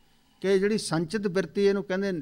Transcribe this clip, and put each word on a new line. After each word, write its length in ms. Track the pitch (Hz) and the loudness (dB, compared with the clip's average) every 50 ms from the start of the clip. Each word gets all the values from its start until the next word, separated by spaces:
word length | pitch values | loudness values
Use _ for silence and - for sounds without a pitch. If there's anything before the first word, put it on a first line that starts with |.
| _ _ _ _ _ _ _ _ | _ _ _ _ _ _ _ _
ਕਿ 180 | - 185 196 190 | 0 2 2 4
ਜਿਹੜੀ 180 | 190 208 220 202 | 2 2 0 0
ਸੰਚਿਤ 500 | - - 156 160 175 156 - 220 202 208 | -2 -2 -2 -2 -2 -2 -4 -4 -4 -2
ਬਿਰਤੀ 380 | 165 190 180 160 - 202 202 | -2 -2 -2 -2 0 2 2
ਇਹਨੂੰ 180 | 196 196 202 190 | 4 2 2 0
ਕਹਿੰਦੇ, 380 | - 185 190 202 196 185 160 | -2 -2 -2 -2 -2 -4 -4